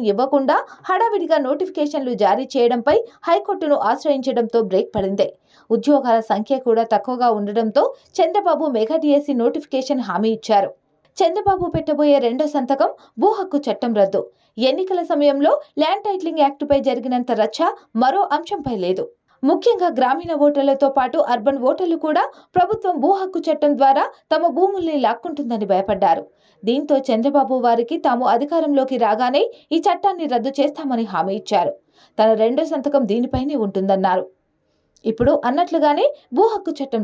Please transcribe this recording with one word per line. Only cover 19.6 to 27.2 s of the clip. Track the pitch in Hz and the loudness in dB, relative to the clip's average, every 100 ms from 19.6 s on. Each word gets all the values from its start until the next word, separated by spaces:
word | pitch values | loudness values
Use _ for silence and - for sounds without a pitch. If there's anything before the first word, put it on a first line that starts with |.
| 480 427 349 233 | 2 2 0 0
గ్రామీణ | 254 302 339 302 | 0 0 -4 2
ఓటర్లతో | 294 285 277 269 277 277 | 2 2 0 2 0 0
పాటు | 254 320 - | -2 -2 -2
అర్బన్ | 240 233 277 254 | 0 0 0 0
ఓటర్లు | - 349 330 | 0 -2 -2
కూడా | 311 311 494 - _ 359 | 0 0 -2 -6 _ 0
ప్రభుత్వం | 359 427 381 320 | 0 0 -2 0
భూ | 294 392 | 2 0
హక్కు | 381 349 330 | -2 -4 -2
చట్టం | 294 294 254 | 0 2 2
ద్వారా | 269 269 523 - - | 4 2 0 -6 -4
తమ | 320 339 269 | 0 0 2
భూముల్ని | 381 392 330 294 226 | 0 0 -2 0 0
లాక్కుంటుందని | 240 349 294 240 226 202 | -2 -6 -8 -6 -4 0
భయపడ్డారు. | 185 196 190 165 - - _ _ _ | 0 0 0 2 0 -2 _ _ _
దీంతో | 196 262 294 269 269 | -2 -2 2 0 2
చంద్రబాబు | 220 | 0